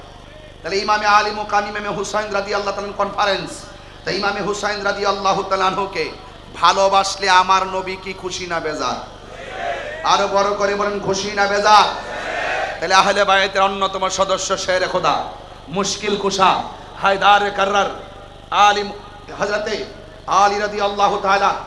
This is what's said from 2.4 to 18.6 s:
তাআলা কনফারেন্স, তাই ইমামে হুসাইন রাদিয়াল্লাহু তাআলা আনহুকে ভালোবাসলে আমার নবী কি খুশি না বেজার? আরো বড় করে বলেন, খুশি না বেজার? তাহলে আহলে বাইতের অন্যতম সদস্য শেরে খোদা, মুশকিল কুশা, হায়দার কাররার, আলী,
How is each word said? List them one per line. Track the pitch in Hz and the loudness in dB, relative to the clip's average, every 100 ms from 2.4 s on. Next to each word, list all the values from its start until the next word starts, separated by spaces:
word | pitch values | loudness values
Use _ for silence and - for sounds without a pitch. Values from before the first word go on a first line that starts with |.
| 196 202 202 196 | -2 -2 -2 -4
তাআলা | 202 202 | -6 -4
কনফারেন্স, | 196 - 202 185 160 - - - - - 165 | -4 0 0 0 -4 -10 -14 -18 -20 -12 -6
তাই | 190 | -2
ইমামে | 202 202 | -2 -2
হুসাইন | 196 202 208 208 | -4 -2 -4 -2
রাদিয়াল্লাহু | 196 202 202 202 196 190 | -2 0 0 0 0 0
তাআলা | 190 190 185 | 0 0 0
আনহুকে | 190 190 175 143 - - - - - | 0 -4 -4 -6 -8 -18 -20 -16 2
ভালোবাসলে | 170 190 196 196 196 - 196 | 4 6 4 4 2 0 4
আমার | 185 185 190 185 | 4 6 4 2
নবী | 185 180 190 | -4 -6 -8
কি | 196 | -8
খুশি | 185 185 175 180 | -8 -8 -8 -6
না | 165 | -4
বেজার? | 151 143 127 107 - - - - - - - - - - 151 | -4 -4 -4 -4 -8 -16 -18 -16 -12 -8 -6 -6 -8 -4 2
আরো | 190 196 | 2 2
বড় | 196 202 | 2 0
করে | 202 202 202 | 0 0 0
বলেন, | 202 202 | -2 -2
খুশি | 185 190 202 | -4 -4 -2
না | 202 202 | 0 0
বেজার? | 202 214 214 180 - - - - - - - - - | 2 6 6 6 0 -8 -8 -6 -4 -4 -4 -4 -4
তাহলে | 165 190 | 2 4
আহলে | 190 196 | 4 4
বাইতের | 196 196 196 196 | 4 4 2 2
অন্যতম | 196 202 190 190 190 | 2 2 -2 -2 -2
সদস্য | 185 190 185 - 190 | 0 0 0 -2 -2
শেরে | - 185 175 | 0 0 0
খোদা, | 180 156 - - - - - - | 0 2 0 -2 -12 -18 -18 -8
মুশকিল | 180 196 - 208 196 | -4 -2 -4 -2 -2
কুশা, | 196 190 185 135 - - - - | 0 2 2 2 -4 -12 -16 -2
হায়দার | 165 196 190 202 202 | 0 2 4 4 4
কাররার, | 190 196 202 190 - - - - - - | 0 2 2 0 -4 -14 -18 -20 -18 -4
আলী, | 175 | 4